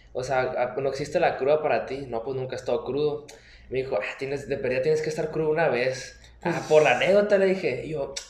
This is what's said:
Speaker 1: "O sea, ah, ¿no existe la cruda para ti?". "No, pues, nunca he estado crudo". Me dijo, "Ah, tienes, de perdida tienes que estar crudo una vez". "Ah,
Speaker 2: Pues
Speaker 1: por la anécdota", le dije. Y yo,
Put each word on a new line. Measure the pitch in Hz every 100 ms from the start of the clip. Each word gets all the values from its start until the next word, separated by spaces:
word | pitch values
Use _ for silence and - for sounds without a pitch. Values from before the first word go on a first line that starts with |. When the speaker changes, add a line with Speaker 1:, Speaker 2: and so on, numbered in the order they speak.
| -
Speaker 1:
"O | -
sea, | - 131 123 -
ah, | 123 139
¿no | 135
existe | - 147 180
la | 151 -
cruda | 131 151
para | 151 117 117
ti?". | 135 131
"No, | 113
pues, | 127 131
nunca | 131 123
he |
estado | - 123 -
crudo". | 139 147 113 - - - - -
Me | 127
dijo, | 131 127
"Ah, | - -
tienes, | 135 139 135
de | 139
perdida | 123 127
tienes | 156 156
que | 156
estar | 160 156
crudo | 156 156
una | 156 156
vez". | 120 131 127 - - - -
"Ah, | - -
Speaker 2:
Pues | -
Speaker 1:
por | 151
la | 143 120
anécdota", | 147 202 208 196
le | 190
dije. | 190 143 127 147
Y |
yo, | 151 135 -